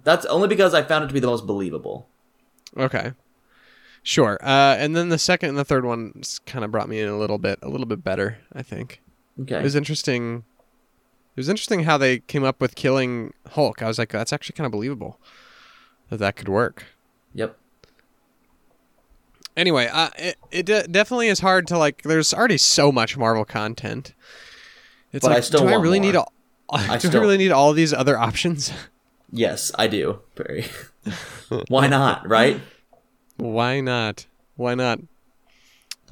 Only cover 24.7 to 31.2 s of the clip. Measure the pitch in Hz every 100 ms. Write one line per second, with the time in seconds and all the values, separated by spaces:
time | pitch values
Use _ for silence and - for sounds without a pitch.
24.7 | - - _ _ 139 127 120 - 156 190
25.7 | 220 165 196 196 180 - _ _ _ -
26.7 | - 101 123 180 220 214 196 190 135 143
27.7 | 151 160 131 131 117 117 - 175 151 -
28.7 | - - _ _ _ _ 113 104 80 -
29.7 | - 107 101 69 101 _ - - 78 -
30.7 | - - _ 208 180